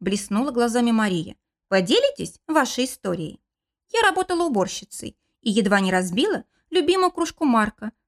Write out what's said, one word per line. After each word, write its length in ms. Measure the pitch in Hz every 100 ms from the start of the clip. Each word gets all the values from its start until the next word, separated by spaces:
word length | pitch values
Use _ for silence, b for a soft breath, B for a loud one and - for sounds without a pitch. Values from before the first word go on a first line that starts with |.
блеснула 500 | 185 202 - 202 277
глазами 400 | 240 240 240 240
Мария. 460 | 226 208 175 156 - _ _ -
«Поделитесь 720 | 190 180 415 554 - - - -
вашей 380 | 311 247 -
историей?» 560 | 254 - 190 170 156 - _ _ _ _ _
«Я 100 | 453
работала 420 | 415 370 370 339
уборщицей 720 | 339 214 180 - - - - - _ _
и 100 | 233
едва 300 | 202 190 202
не 100 | 190
разбила 540 | 185 185 185 403 320 - _ -
любимую 400 | 349 311 381 359
кружку 340 | 349 330 -
Марка», 480 | 302 233 214 - 214 -